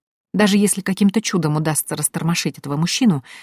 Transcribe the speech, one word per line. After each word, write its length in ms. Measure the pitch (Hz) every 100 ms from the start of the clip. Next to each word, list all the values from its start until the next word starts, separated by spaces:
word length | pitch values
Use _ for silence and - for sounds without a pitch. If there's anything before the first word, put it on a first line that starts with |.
| _ _ _
Даже 240 | 185 208 202
если 240 | 202 -
каким-то 400 | 190 185 202 220
чудом 340 | - 185 156 151
удастся 400 | 156 151 - 151
растормошить 600 | 147 160 160 170 151 -
этого 200 | 139 147
мужчину, 460 | 170 - 247 143 - -